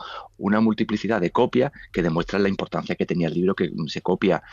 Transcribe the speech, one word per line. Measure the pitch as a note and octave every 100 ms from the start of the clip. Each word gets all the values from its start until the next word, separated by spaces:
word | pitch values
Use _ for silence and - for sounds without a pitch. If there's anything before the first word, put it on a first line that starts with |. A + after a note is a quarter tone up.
| - - - -
una | G2 G#2+
multiplicidad | A2+ G#2 G#2+ G#2 G2 A2
de | F2
copias | - B2+ B2 C3+ - -
que | F#2+
demuestran | E2+ E2 - G2
la | G2
importancia | F#2+ - E2+ -
que | F2+ F#2
tenía | F2 D#2+
el |
libro, | E2+ F#2
que | F#2+ F2+ - D#2
se | -
copia, | - F#2 F#2+ D#2+ -